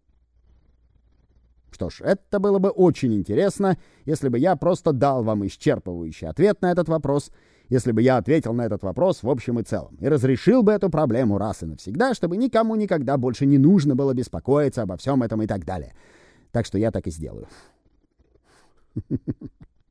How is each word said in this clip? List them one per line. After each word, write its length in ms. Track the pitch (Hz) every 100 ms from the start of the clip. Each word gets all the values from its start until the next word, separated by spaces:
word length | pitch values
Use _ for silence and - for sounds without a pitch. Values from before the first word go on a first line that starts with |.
| _ _ _ _ _ _ _ _ _ _ _ _ _ _ _ _ _
Что 200 | - 87
ж, 100 | -
это 400 | 135 196 _ 202
было 180 | 202 196
бы 120 | 196
очень 440 | 180 180 - 123
интересно, 640 | 104 92 107 196 - 196 175 - _
если 240 | - 160 135
бы 100 | 120
я 180 | 175 170
просто 360 | 170 175 165
дал 300 | 135 143 131
вам 220 | 110 107
исчерпывающий 840 | 98 - 151 110 - 87 82 78 80
ответ 360 | 78 196 202
на 100 | 185
этот 160 | 175 160
вопрос, 420 | 160 139 143 - - _ _ -
если 240 | 123 127
бы 80 | 110
я 140 | 127 127
ответил 380 | 110 156 117
на 80 | 120
этот 200 | 117 98
вопрос 400 | 95 90 185 -
в 60 | 107
общем 320 | 135 123 120
и 20 |
целом 340 | 107 101 - -
и 80 | 110
разрешил 540 | 151 131 127 - 254
бы 100 | 208
эту 160 | 208 196
проблему 480 | 156 156 117 123 101
раз 240 | 107 95
и 40 | 82
навсегда, 480 | 78 - 127 262
чтобы 240 | 220 170 185
никому 360 | 254 226 226 220
никогда 420 | 208 170 127 139
больше 280 | 127 117 139
не 120 | 143
нужно 360 | 143 196 143
было 200 | 131 139
беспокоиться 680 | 127 117 - - 143 139 123
обо 140 | 101 90
всем 260 | 131 135
этом 200 | 117 110
и 40 | 107
так 180 | 101
далее. 300 | 85 92 71 - _ _ _ _ _
Так 140 | 117
что 140 | 110 98
я 120 | 113
так 160 | 98 92
и 40 |
сделаю. 360 | 78 71 52 - - _ _ _ _ _ _ _ _ _ _ _ _ _
<laughs> 140 | - - - - - - - - _ _